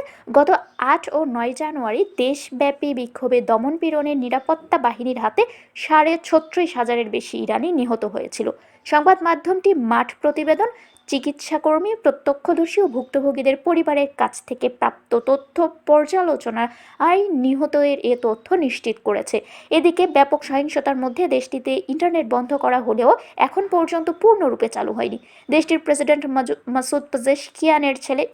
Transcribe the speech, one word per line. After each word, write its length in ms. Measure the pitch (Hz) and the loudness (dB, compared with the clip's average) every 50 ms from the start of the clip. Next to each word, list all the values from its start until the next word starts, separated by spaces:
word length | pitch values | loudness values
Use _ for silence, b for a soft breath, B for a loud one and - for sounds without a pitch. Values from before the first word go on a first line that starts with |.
| 554 B B B B - 226 | -2 B B B B 2 4
গত 180 | 277 294 - 370 - - - _ - | 4 6 6 4 2 0 -6 _ -4
আট 360 | 254 262 302 339 - - - | 0 0 0 0 0 -4 -2
ও 100 | 302 320 | -2 -2
নয় 280 | 277 233 240 233 247 254 | -2 -2 -4 -4 -4 -4
জানুয়ারি 480 | - 311 302 311 285 240 214 214 285 392 - - | -6 -8 -6 -6 -6 -4 -4 -2 -2 -2 -2 -2
দেশব্যাপী 760 | - 294 262 285 277 - - 262 240 285 277 277 - 311 294 277 | -2 -2 0 -2 -4 -6 -12 -4 -2 0 0 0 -2 -4 -4 -4
বিক্ষোভে 460 | 240 240 240 - - 262 247 254 247 | -6 -6 -8 -10 -6 -2 0 0 0
দমন 380 | 214 214 233 220 233 277 320 330 | 2 2 0 0 0 -2 -4 -2
পীড়নে 360 | 349 320 302 302 285 294 294 | -2 -2 -2 -2 -2 -2 -2
নিরাপত্তা 640 | 277 247 247 254 262 262 - 320 320 320 - 349 320 | -4 -2 -2 -4 -4 -2 -2 -4 -4 -2 -2 -2 0
বাহিনীর 400 | 247 233 226 - 240 254 254 247 | 0 -2 -4 -4 -6 -6 -4 -2
হাতে 260 | 220 214 - - 480 466 B B B B B | -4 -2 0 0 0 0 B B B B B
সাড়ে 440 | - - - 311 311 302 320 330 330 - | -14 -2 2 4 4 4 4 2 0 -2
ছত্রিশ 520 | - 330 311 311 - - 359 349 311 - | 2 2 2 2 0 -2 -2 -2 -2 -2
হাজারের 320 | 254 240 226 240 240 233 214 | -2 -2 0 0 -2 -2 -4
বেশি 300 | 214 240 - - - 226 | -6 -8 -8 -8 -8 -8
ইরানি 340 | 220 - 220 226 262 349 359 | -4 -4 -2 -2 -2 -2 -2
নিহত 320 | 285 247 240 226 220 214 | -2 0 -2 -2 -4 -4
হয়েছিল। 460 | 208 196 - - - - - - - - b b b b b b | -6 -6 -8 -8 -8 -8 -6 -6 -6 -6 b b b b b b
সংবাদ 340 | - 302 302 302 381 381 370 330 | 0 0 4 4 4 4 4 2
মাধ্যমটি 520 | 339 330 320 330 339 381 381 - 403 381 | 0 -2 0 -2 -2 -2 0 2 2 2
মাঠ 400 | 294 240 226 233 240 247 240 - - | 2 2 2 2 0 0 -2 -6 -2
প্রতিবেদন, 460 | - 294 294 311 311 302 311 311 427 480 b b b b b b b | -2 -2 0 0 0 0 2 2 2 -2 b b b b b b b
চিকিৎসাকর্মী, 880 | - 285 277 277 294 285 - - - 311 302 - 311 311 311 359 415 440 | -6 -4 -4 -2 -4 -6 -6 -8 -6 -6 -2 0 2 2 2 0 -2 -4
প্রত্যক্ষদর্শী 840 | 440 - 302 311 - - 285 277 285 - - 339 330 330 330 - 415 | 0 0 0 0 0 -2 -4 -4 -2 -2 -2 0 0 0 0 0 0
ও 60 | 392 | 0
ভুক্তভোগীদের 680 | 320 233 262 254 - - 277 262 277 254 277 247 269 269 | 0 0 -4 -6 -2 -4 0 0 0 -2 0 0 0 0
পরিবারের 500 | 277 - 349 339 330 320 311 294 285 285 277 - | 0 0 0 0 2 2 0 0 0 0 -2 -2
কাছ 260 | - - - - - - | -2 -4 -4 -4 -10 -12
থেকে 240 | - 247 - - 240 | -12 -8 -4 -4 -6
প্রাপ্ত 460 | 240 - - - - - _ _ - | -4 -2 -4 -4 -4 -6 _ _ -2
তথ্য 540 | 233 233 262 269 277 277 - _ 339 339 320 330 - _ | -2 2 2 0 0 -2 -6 _ -2 -2 -2 -2 -6 _
পর্যালোচনায় 1400 | - 294 302 302 294 - 381 359 339 285 240 - 240 220 226 233 240 - - - - - - 302 330 359 392 403 403 | 4 4 4 4 2 0 0 0 0 -2 -2 -4 -6 -4 -4 -4 -4 -6 -12 -20 -20 -6 0 2 2 2 2 2 0
নিহতদের 680 | 339 262 247 262 269 269 302 294 - 294 285 285 277 277 | 0 0 0 0 0 0 0 0 0 2 2 2 0 0
এ 180 | - 240 240 247 247 | 0 -2 -2 0 0
তথ্য 320 | 226 220 226 _ - 370 | -2 -2 -4 _ -2 0
নিশ্চিত 420 | 370 302 254 - - - 233 226 - _ | 0 0 -2 -4 -4 -6 -6 -6 -4 _
করেছে। 360 | 214 208 202 - - - 208 B B B B B B | -2 -2 -2 -2 -4 -4 -6 B B B B B B
এদিকে 360 | - 330 294 339 339 349 359 | 0 2 4 2 2 2 0
ব্যাপক 380 | 359 294 277 277 277 294 294 - | 2 4 4 4 4 2 -2 -2
সহিংসতার 520 | - 277 277 285 302 - 294 269 277 277 | -4 -2 -2 -2 -2 -2 -2 -2 -2 -2
মধ্যে 320 | 262 254 262 233 311 370 302 | -2 -4 -4 -2 -2 0 0
দেশটিতে 540 | 269 254 254 - - 262 233 269 262 320 370 - | 0 -2 -2 -4 -8 -6 -4 -2 -4 -4 -4 -4
ইন্টারনেট 380 | 269 311 339 349 339 330 285 220 | -4 -2 0 0 0 0 -2 0
বন্ধ 260 | 247 247 247 247 285 | -2 -2 0 -2 -4
করা 240 | 277 - 247 247 254 | -2 0 0 0 0
হলেও 360 | 233 233 220 226 233 269 466 B B B B | 0 0 0 4 6 6 4 B B B B
এখন 320 | - - 269 - 370 403 392 | 0 0 0 2 -2 -2 0
পর্যন্ত 420 | 381 349 330 302 349 330 320 349 | 0 0 0 0 -2 -2 -2 -4
পূর্ণরূপে 580 | 330 349 - 453 453 403 339 262 226 - 226 226 | -4 4 4 6 6 6 4 0 0 0 -2 -4
চালু 240 | - 220 196 - 214 | -2 -4 -6 -4 -4
হয়নি। 260 | 233 - 226 220 233 b b b b b b | -4 -4 -4 -6 -8 b b b b b b
দেশটির 280 | 254 311 302 - 330 311 | 2 2 2 2 -2 -2
প্রেসিডেন্ট 480 | 320 320 294 254 294 294 294 294 294 | 0 0 0 0 2 2 2 0 0
মাজু-, 280 | 277 262 262 247 233 - - _ 247 | -2 -2 -2 -2 -2 -6 -6 _ -4
মাসুদ 340 | 247 262 254 - 294 285 285 | -4 -4 -2 -2 -4 -4 -4
পেজেশকিয়ানের 920 | - - 262 233 269 285 277 - - - - 311 320 311 302 294 277 269 262 | -4 -6 -2 0 0 0 -2 -4 -12 -8 -2 2 2 2 2 2 0 -2 -4
ছেলে 280 | - - 269 269 285 - | -4 -4 -4 -2 -4 -4